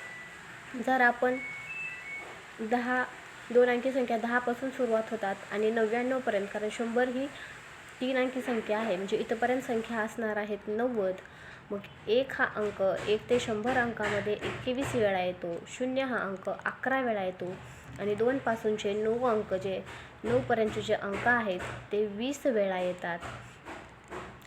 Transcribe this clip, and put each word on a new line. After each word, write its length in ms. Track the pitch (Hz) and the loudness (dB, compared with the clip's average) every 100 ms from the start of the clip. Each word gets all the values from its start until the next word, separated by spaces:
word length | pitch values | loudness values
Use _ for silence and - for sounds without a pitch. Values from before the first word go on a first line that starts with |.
| - - - - - - - 254 | -14 -14 -14 -16 -16 -16 -10 -4
जर 240 | 226 262 | 2 6
आपण 360 | 240 240 254 262 - - - - - - - - - - - - | 6 6 2 2 -4 -8 -8 -6 -6 -8 -10 -10 -12 -14 -14 -8
दहा, 420 | 220 240 240 254 254 - - - - | 0 0 2 2 0 -6 -16 -14 4
दोन 200 | 233 247 | 6 8
अंकी 220 | 247 262 | 6 2
संख्या 260 | 262 240 226 | 2 2 0
दहापासून 500 | 233 247 240 240 269 | 2 2 2 -2 -2
सुरुवात 400 | 262 240 220 220 | 0 2 2 0
होतात 240 | 226 196 196 - | -2 -2 -4 -4
आणि 200 | 208 214 | 0 2
नव्याण्णवपर्यंत, 760 | 233 220 240 247 262 254 202 196 | 4 2 2 2 0 2 0 0
कारण 220 | 208 214 | -2 -2
शंभर 360 | 214 233 226 254 | -2 0 2 2
ही 180 | 247 285 - - - - - - - | 2 -4 -6 -14 -14 -16 -18 -14 -4
तीन 160 | 254 262 | 0 2
अंकी 240 | 254 254 | 2 0
संख्या 380 | 254 226 214 214 | -2 0 0 0
आहे, 160 | 226 185 | 2 0
म्हणजे 220 | 196 220 | 0 0
इथपर्यंत 440 | 220 226 240 262 | 0 2 2 2
संख्या 360 | 262 226 226 233 | 0 -2 -2 -2
असणार 380 | 220 - 220 208 | -2 -2 -2 -2
आहेत 300 | 208 202 - | -2 -4 -2
नव्वद. 460 | 214 247 226 190 185 - - - - - | 0 2 2 0 0 -8 -16 -16 -14 -8
मग 140 | 202 - - - | -6 -8 -8 2
एक 260 | 233 269 | 2 2
हा 120 | - 254 214 | 0 0 0
अंक 260 | 208 196 190 - - | -2 2 2 2 2
एक 220 | 214 - | 0 4
ते 100 | 247 | 2
शंभर 380 | 240 214 233 262 | 2 0 2 2
अंकामध्ये 560 | 240 220 208 208 202 | 2 0 0 0 0
एकवीस 600 | 208 - - 254 254 269 247 | -2 -2 -4 -2 0 0 2
वेळा 240 | 208 190 | 4 4
येतो, 340 | 180 180 175 170 - | 0 -2 -4 -6 -6
शून्य 340 | - 254 254 | -4 -2 0
हा 140 | 262 220 | 0 0
अंक 320 | 185 185 196 | -2 -4 -4
अकरा 500 | - 208 - 247 269 | -4 -4 -2 2 2
वेळा 220 | 247 208 | 2 0
येतो 280 | 185 185 180 165 - - - - | 0 -4 -6 -8 -12 -16 -14 -4
आणि 160 | 202 208 | -2 2
दोनपासूनचे 760 | 233 269 240 220 220 214 208 | 4 4 2 2 2 0 0
नऊ 320 | 208 220 240 254 | 0 2 2 2
अंक 260 | 214 208 190 | 2 0 -2
जे 260 | 196 190 - - - - | -2 -4 -6 -12 -16 -8
नऊपर्यंतचे 580 | 214 247 254 226 214 220 | 0 2 4 2 2 0
जे 120 | 208 | 0
अंक 340 | 208 202 196 240 | 0 0 0 4
आहेत 320 | 240 214 180 - - - | 4 2 -2 -4 -10 -2
ते 140 | 208 214 | 0 0
वीस 380 | 202 254 285 285 | 0 -2 0 2
वेळा 340 | 220 196 185 | 4 2 2
येतात. 400 | 180 175 175 170 - - - - - - - - - - - - | -2 -2 -4 -6 -6 -10 -14 -16 -14 -14 -14 -18 -12 -12 -12 -14